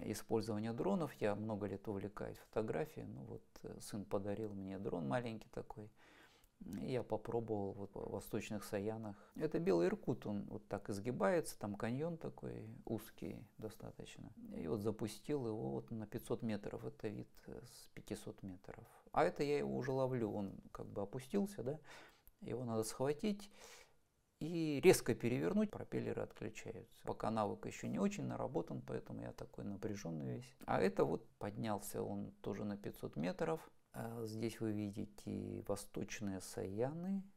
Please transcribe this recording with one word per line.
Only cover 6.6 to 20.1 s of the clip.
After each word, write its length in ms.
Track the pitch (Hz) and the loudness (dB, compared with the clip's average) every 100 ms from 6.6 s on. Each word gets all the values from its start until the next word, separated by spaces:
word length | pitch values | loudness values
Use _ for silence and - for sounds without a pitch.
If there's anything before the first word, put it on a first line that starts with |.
| - - | -8 -4
И 100 | - | 0
я 120 | 127 | 0
попробовал 680 | 104 107 - 113 113 104 98 | 2 0 2 0 2 2 0
вот 200 | 104 101 | -2 -6
в 160 | - - | -6 -4
Восточных 540 | 107 - 113 - 107 | -4 -2 -2 -2 -4
Саянах. 520 | - 104 104 110 110 101 - - | -2 0 0 -2 -4 -8 -12 -4
Это 240 | 156 - | 0 2
белый 280 | 170 170 180 | 4 6 6
иркут, 380 | 208 - 120 - | 4 0 0 0
он 200 | 101 101 | -2 -2
вот 220 | 104 - | -6 -4
так 220 | 101 - | -4 -2
изгибается, 680 | 101 110 127 196 175 - - | -2 0 4 6 6 2 -2
там 160 | 104 101 | -4 0
каньон 420 | 113 127 165 165 | 0 0 0 -2
такой 480 | - - - 117 110 117 - | -6 -6 -8 -6 -8 -8 -4
узкий 600 | 110 - - 85 117 - - | -4 -4 -8 -6 -6 -12 -10
достаточно. 760 | 107 - - - - - - - - - | -10 -8 -12 -10 -12 -12 -12 -12 -10 -4
И 120 | - | 0
вот 140 | 110 | 2
запустил 640 | 107 101 110 - - 147 117 | 2 2 0 -4 0 0 2
его 240 | 110 131 | 0 0
вот 200 | 135 127 | -2 -4
на 160 | 113 104 | -6 -4
пятьсот 340 | 117 - 117 | -4 -2 0
метров, 420 | 113 104 - 113 120 | 0 0 -2 -6 -8
это 240 | - 110 | -6 -4
вид, 200 | 117 - - - | -4 -8 -12 -12
э, 160 | - | -12
с 260 | 127 - - | -12 -16 -16
пятисот 480 | - - 104 - - | -12 -6 -6 -6 -8
метров. 440 | 98 92 - - 113 - - | -8 -8 -12 -14 -14 -20 0
А 120 | 131 | 6
это 200 | 170 - | 6 6
я 160 | 143 143 | 2 4
его 160 | 143 135 | 2 0
уже 140 | 127 | 2
ловлю, 400 | 131 131 | 4 4